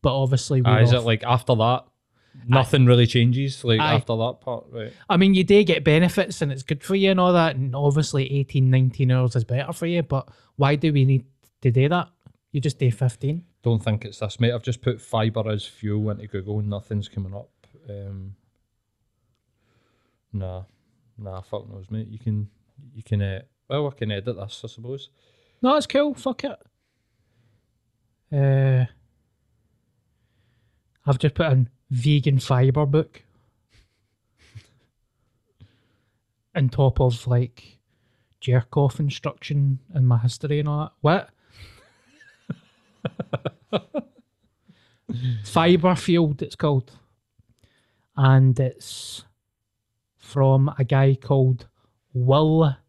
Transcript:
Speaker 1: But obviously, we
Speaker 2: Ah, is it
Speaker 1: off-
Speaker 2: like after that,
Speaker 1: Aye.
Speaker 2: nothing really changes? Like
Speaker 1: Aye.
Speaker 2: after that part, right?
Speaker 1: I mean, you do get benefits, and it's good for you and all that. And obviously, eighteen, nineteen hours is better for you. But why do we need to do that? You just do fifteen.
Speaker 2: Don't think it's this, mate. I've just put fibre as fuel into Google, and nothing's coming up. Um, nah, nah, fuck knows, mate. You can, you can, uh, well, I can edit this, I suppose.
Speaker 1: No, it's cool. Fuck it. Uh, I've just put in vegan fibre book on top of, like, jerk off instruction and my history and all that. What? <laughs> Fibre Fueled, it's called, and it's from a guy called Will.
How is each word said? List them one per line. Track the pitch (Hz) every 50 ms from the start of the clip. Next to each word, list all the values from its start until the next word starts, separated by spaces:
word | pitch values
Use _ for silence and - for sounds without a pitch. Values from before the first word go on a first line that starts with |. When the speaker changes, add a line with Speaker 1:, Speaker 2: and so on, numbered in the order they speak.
Speaker 1:
But | - 143 123 139
obviously, | 135 127 135 127 - - 143 131
we | 123 120
Speaker 2:
Ah, | 110 107
is | 113 120
it | 120
Speaker 1:
off- | 123 113
Speaker 2:
like | 117 113 107
after | - 120 123 123 - - 127
that, | 110 110 117 123 131 -
Speaker 1:
Aye. | _ _ _ _ _ _ _ _ _ _ 135 117 120
Speaker 2:
nothing | 123 135 127 - - 139 127
really | 123 123 120 120
changes? | 113 - 127 117 123 123 127 139 135 131 - -
Like | 120 113 110
Speaker 1:
Aye. | 151 151 -
Speaker 2:
after | - - - 117
that | 113 113 120 - _
part, | _ 127 123 117 - -
right? | 127 120 107 110 - - - _
Speaker 1:
I | 202
mean, | 175 190 196 196
you | 185 185
do | - 202 202
get | 208 160 170 - 139
benefits, | 165 151 160 180 175 - - 185 - 185 -
and | 165 143
it's | 135 131 131
good | - 156 143
for | - - 190
you | 196 190 190
and | 190 185
all | 180 180
that. | 180 170 165 165 135
And | 131 131 135 123
obviously, | 139 143 143 139 156 147 - - 143 135 131
eighteen, | 139 139 139 - - 139 131 131
nineteen | 131 131 127 127 117 - 139 127
hours | 127 127 127 123 117
is | 123 110
better | - 120 131 143 147
for | 170 - 175
you. | 165 175 170
But | 151 - 143 135 - - - _ _ _ _
why | - 143 139 151
do | 143 151 160
we | 147 143 131
need | 135 135 131 - _ _ _ _ _ _ _
to | - 131
do | 117 131 131 143
that? | 175 175 - - _ _ _ - _ _ _ _
You | - 147
just | 123 151 - _
do | 135 123
fifteen. | 113 - 135 123 - - - 135 151 175 170 _ _ _
Speaker 2:
Don't | _ 117 117 107
think | 92 113 107 107 -
it's | 104 98 -
this, | 113 101 - -
mate. | 120 117
I've | 120 120
just | - 127 120 -
put | - 135 120 110
fibre | - - - 113 110 113 110 113 104 110
as | 107 101 -
fuel | - - _ - 104 104 107 107 107
into | 104 104 104
Google, | 104 - 98 95 104 104 107
and | 104 104
nothing's | 101 101 - _ 110 104 98 -
coming | - 101 98 95 98
up. | 101 - _ _ _ _ _ _ _ _ 127
Um, | 101 101 101 98 98 95 95 98 98 _ _ _ _ _ _ _ _ _ _ _ _ _ _ _ _ _ _ _ _ _ _ _ _ _ _ _ _ _ _ _ _ _ _ _ _ _ _ _
nah, | - 101 95 92 90 92 98 _ _ _ _ _ _ _ _ _ _
nah, | - 104 98 95 92
fuck | 98 _ - 104 104 104
knows, | 104 98 95 -
mate. | 110 110 110 104
You | 107 110
can, | - 117 107 104 104 101 _ _ _ _ _ - 143 127 _
you | 113
can, | 110 - 113 101
uh, | 101 98 95 95 - _ _ _ _ _
well, | 131 143 151 143
I | 135 _
can | 117 107
edit | 104 101 101 120 117
this, | 90 98 104 - - -
I | 113
suppose. | - - 113 123 135 139 - _ _ _ _ _ _ _ _ _ _ _
Speaker 1:
No, | - 254 285
it's | 302 285 -
cool. | - 269 294 294 262
Fuck | - - 269 247 - -
it. | 277 220 _ _ _ _ _ _ _ _ _ _ _ _ _ _ _ _ _ _ _ _ _ _ _ _ _ _ _ _ _ _ _ _ _ _ _
Uh, | 151 143 139 139 135 135 135 135 131 127 127 117 - _ _ _ _ _ _ _ _ _ _ _ _ _ _ _ _ _ _ _ _ _ _ _ _ _ _ _ _ _ _ _ _ _ _ _ _ _ _ _ _ _ _
I've | 143 139 127
just | - 147 -
put | - 170 -
in | 131 131 123 - _ _ _ _
vegan | 135 123 120 147 147 147 127 151 139 131
fibre | - - 135 127 127 131 127 147 151
book | 139 139 151 151 - _ - _ _ _ _ _ _ _ _ _ _ _ _ _ _ _ _ _ _ _ _ _ _ _ _ _ _ _ - _ _ _ _ _ _ _ _ _ _ _ _ _ _ _ _ _ _ _ _ - _ _ _ _ _ _ _ _ _ _ _ _ _ _ _ _ _ _
on | 180 139 127
top | - - 139 131 - -
of, | 135 127 120 117 -
like, | 123 123 123 127 123 _ - _ - _ _ _ _ _ _ _ _ _ _ _ _ _ _
jerk | - - 123 127 - _ -
off | 151 143 135 - -
instruction | 156 143 - - - 156 - _ - - 147 143 139 139 135 131 _ _
and | 180 147 127
my | 123 123 117
history | 117 123 - - - 139 147 147
and | 147 151
all | 147 147 156
that. | 151 _ _
What? | - 147 170 196 - - _ _ _ _ _ - - - - _ _ _ _ _ _ _ _ _ - - _ _ _ _ - _ _ _ _ _ _ _ _ _ - - - - - _ - - - - - _ _ _
<laughs> | - 190 - _ - 302 233 _ _ _ _ _ _ _ _ _ _ _ _ _ _ _ _ _ _ _ _ - - 120 127 127 120 107 104
Fibre | - - 170 165 170 180 180 156 185 180
Fueled, | 135 - - 170 170 170 151 147 -
it's | 156 - -
called, | _ - 151 143 131 - - - - _ _ _ _ _ _ _ _ _ _ _ _ _ _ _ _ _ _ _ _ _ _ _
and | - 135 131 135 135 135 131 123 127
it's | 135 127 - - - - - - - - - - - _ _ _ _ _ _ _ _ _ _ _ _ _ _ _ _ _ _ _
from | _ - - 139 135 135 135 135 135 147 - -
a | 135
guy | 113 143 135 135 135 135 135
called | - - 143 135 131 131 127 120 - - _ _ _ _ _ _ _ _
Will. | _ 127 123 127 135 147 156 156 156 160 160 143 135 - _